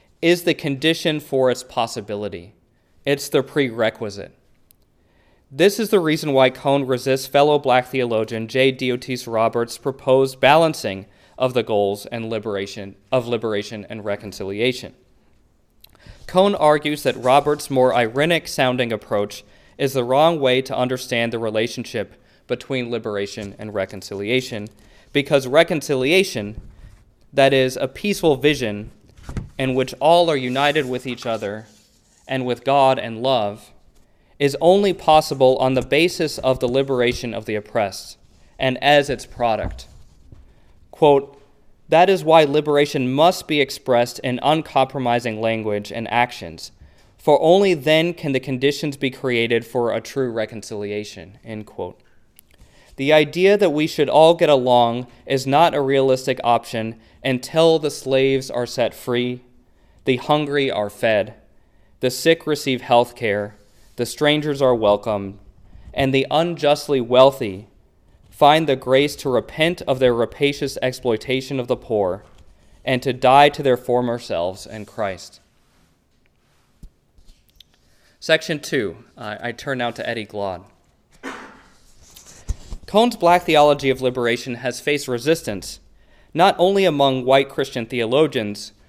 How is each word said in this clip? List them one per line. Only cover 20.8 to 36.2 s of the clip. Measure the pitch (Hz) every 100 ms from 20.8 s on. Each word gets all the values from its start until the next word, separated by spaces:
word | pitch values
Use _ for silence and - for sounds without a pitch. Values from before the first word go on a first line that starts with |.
| 123 127 - 117 117
the | 113
relationship | 113 110 120 - 113 113 95 - _ _ -
between | 123 - 131 117
liberation | 120 107 101 101 - 101 -
and | 107
reconciliation, | 101 95 90 - 98 101 127 131 110 104 _ _ _ _
because | 143 139 143 127
reconciliation, | 147 165 160 - 131 131 185 170 120 104 110 - - - - _ _ _
that | 135 135
is, | 135 131 127
a | 131
peaceful | - 208 196 165 131
vision | 147 135 113 104 107 - _ _ - - - -
in | 131
which | 127 127 -
all | 151 175 170
are | 143
united | 127 131 143 151 127
with | 123 131
each | 117
other | 123 110 101 107 110 _ _ _ _ _ -
and | 131
with | 123 120
God | 135 139 135 127
and | 113 113
love, | 131 123 104 107 - - _ _ _ _ _ -
is | 143 143
only | 165 196 202
possible | 165 - 156 - 135 131 131
on | 131
the | 131
basis | 120 147 175 -